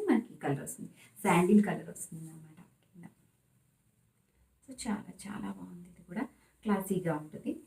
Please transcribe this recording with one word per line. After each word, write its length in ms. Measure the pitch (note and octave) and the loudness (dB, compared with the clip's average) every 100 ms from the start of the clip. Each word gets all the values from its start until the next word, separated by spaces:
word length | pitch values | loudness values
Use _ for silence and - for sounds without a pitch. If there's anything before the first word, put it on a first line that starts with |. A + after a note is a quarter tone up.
మనకి 280 | G#4 A3+ - | 2 2 2
ఈ 60 | - | -4
కలర్ 240 | - C#3 | -2 -2
వస్తుంది. 280 | - - - - - - | -4 -10 -14 -16 -20 -2
శాండిల్ 440 | G3 F3 F3+ G#3 | 4 6 8 8
కలర్ 240 | G3 D#3 E3 | 6 0 -6
వస్తుంది 380 | E3+ - E3 D#3+ | -12 -12 -12 -14
అనమాట 320 | D#3+ D#3 D#3+ F3 _ | -16 -20 -20 -20 _
కింద. 240 | _ F3+ E3+ _ _ _ _ _ _ _ _ _ _ _ _ _ _ _ - | _ -20 -20 _ _ _ _ _ _ _ _ _ _ _ _ _ _ _ -18
So, 40 | B3+ | -10
చాలా 340 | A#3 G#3 - - | -4 -4 -6 -14
చాలా 300 | G3+ - G3+ | -12 -8 -8
బాగుంది. 360 | G3 F3+ F3 F3 | -10 -14 -16 -18
ఇది 140 | - | -20
కూడా 200 | - F3+ C4 _ _ _ | -10 -6 -6 _ _ _
క్లాసీగా 500 | G#3+ G3 F#3+ F3+ E3+ | 0 2 2 0 2
ఉంటుంది. 380 | D3+ - - - - | 0 -4 -8 -6 -6